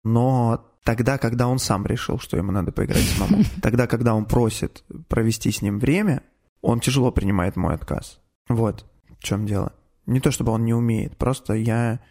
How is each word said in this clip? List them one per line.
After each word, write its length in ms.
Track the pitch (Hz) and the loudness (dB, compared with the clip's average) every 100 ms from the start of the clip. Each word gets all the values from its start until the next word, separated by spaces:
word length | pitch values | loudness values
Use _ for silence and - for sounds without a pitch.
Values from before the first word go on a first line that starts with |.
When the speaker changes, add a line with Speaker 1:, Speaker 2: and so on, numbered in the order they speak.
Speaker 1:
но 640 | 110 117 127 127 117 117 - _ | 0 2 4 4 2 0 -6 _
тогда, 340 | - 117 120 135 | -2 0 2 0
когда 300 | 117 120 123 | 0 0 0
он 120 | 127 | 0
сам 260 | - 101 101 | 0 0 0
решил, 340 | 120 - - | -4 -4 -6
что 180 | - - | -4 -4
ему 140 | 95 | -2
надо 200 | 95 85 | -2 -2
поиграть 320 | - - - - - | -2 0 2 2 2
самому, 260 | 95 202 - | 2 4 2
Speaker 2:
<laughs> 100 | - | 2
Speaker 1:
тогда, 260 | - 120 120 | 0 2 2
когда 260 | 117 120 110 | 2 2 0
он 100 | 107 | 2
просит 580 | 120 113 - - - - - - | 2 2 0 -6 -8 -20 -14 -4
провести 420 | 135 113 110 110 | -2 0 0 -2
с 100 | - | -2
ним 180 | 101 101 | -2 -2
время, 420 | 127 175 214 131 - _ _ _ | 0 0 0 -2 -4 _ _ _
он 180 | - 117 | -2 0
тяжело 320 | 127 135 123 | 2 2 2
принимает 440 | - 98 98 90 92 | 2 0 0 0 0
мой 180 | 80 78 | -2 -2
отказ. 440 | - - - - _ _ - | -4 -8 -8 -20 _ _ -2
Вот 380 | 113 113 98 - _ _ - | 0 0 -2 -12 _ _ -12
в 40 | |
чем 220 | - 101 104 | -6 -4 -2
дело. 280 | 101 - - _ _ - | -2 -4 -8 _ _ -2
Не 120 | 127 | 0
то 120 | 143 | 0
чтобы 200 | - 117 | 0 0
он 140 | 113 113 | 0 0
не 80 | |
умеет, 420 | 117 117 110 - - | 0 0 0 -4 -4
просто 360 | 123 131 - | -2 -2 -4
я 460 | 110 113 113 117 113 - | -2 0 0 0 -4 -10